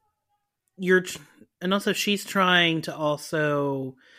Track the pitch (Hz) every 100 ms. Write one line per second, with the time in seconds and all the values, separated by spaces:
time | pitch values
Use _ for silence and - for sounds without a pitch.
0 | _ _ _ _ _ _ _ - 180 185
1 | 180 - - _ - _ 180 196 208 -
2 | - 202 - 196 185 180 170 165 156 143
3 | 151 147 - 160 151 147 143 135 131 -
4 | _